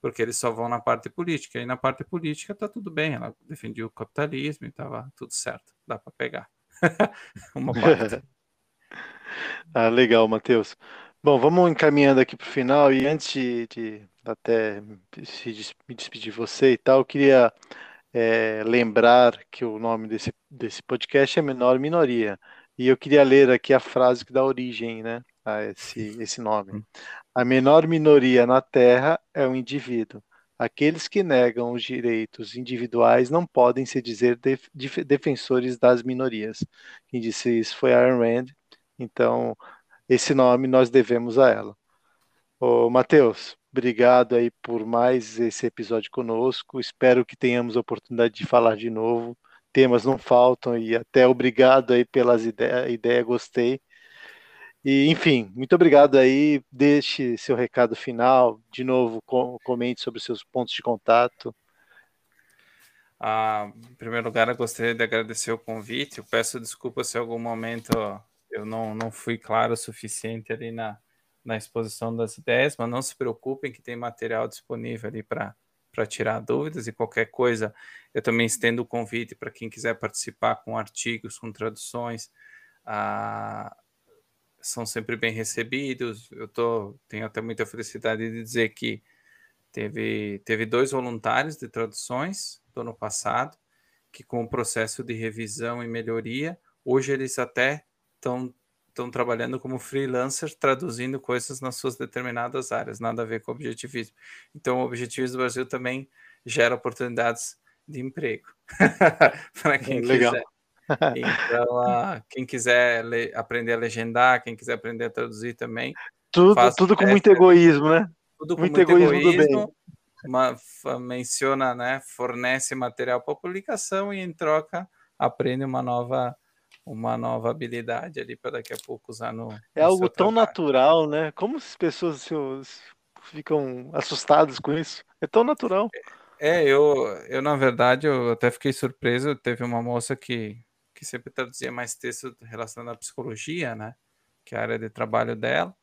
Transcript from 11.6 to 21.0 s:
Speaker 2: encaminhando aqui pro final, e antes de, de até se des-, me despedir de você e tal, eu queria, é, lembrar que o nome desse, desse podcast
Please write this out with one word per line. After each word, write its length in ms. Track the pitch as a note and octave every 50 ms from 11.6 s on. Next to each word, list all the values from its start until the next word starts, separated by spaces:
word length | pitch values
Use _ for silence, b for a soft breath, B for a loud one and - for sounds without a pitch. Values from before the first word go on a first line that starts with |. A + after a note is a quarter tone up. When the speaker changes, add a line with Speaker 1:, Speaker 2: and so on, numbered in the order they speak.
| F3+ F3
Speaker 2:
encaminhando 500 | D#3 - D#3+ D3+ C#3+ C#3+ C#3+ C#3 C3+ C3
aqui 160 | B2+ - -
pro 120 | - -
final, 440 | - - C#3 B2+ B2+ C#3 D3 D3 C#3
e 140 | C3+ C3+ C3
antes 260 | C#3+ D#3 D3 - -
de, 360 | - C#3 B2+ B2 A#2+ A#2+ A#2
de 420 | - - A#2 A#2 A2 G#2+ G#2 G#2 _ _ _ _
até 560 | A2+ A2 _ _ - A#2 A2+ A2 G#2+ G2+ G2+ G#2 G#2+ G#2+ F#2 _ _ - - -
se 280 | - - - - A#2+
des-, 240 | A2 G#2 G#2 - - _ _
me 80 | - B2
despedir 360 | A2 - - - A#2 - A2+
de 0 |
você 420 | G#2 A2+ A#2 - - - C#3 C3+ B2
e 40 |
tal, 220 | - _ - C3 C3+
eu 60 | B2+
queria, 480 | - - C#3 C#3 C#3 C3+ B2+ A#2+ A2+ _ B B B B B B B B B B _ -
é, 500 | A#2+ A2+ A2+ A2+ A2+ A2+ A2 A2 A2 G#2+
lembrar 720 | A2+ A#2 B2 A#2+ A2+ G#2 A#2 A2+ A#2+ A#2+ B2 B2 A#2+ A2+ - - _
que 140 | - - B2+
o 120 | A#2 G#2+ G#2+
nome 280 | A2+ A#2 A2+ A2 A2
desse, 260 | G#2+ A2 G#2 - A#2+ - _ _ _
desse 320 | C#3+ B2 A#2+ G#2+ - -
podcast 560 | _ - C3 A#2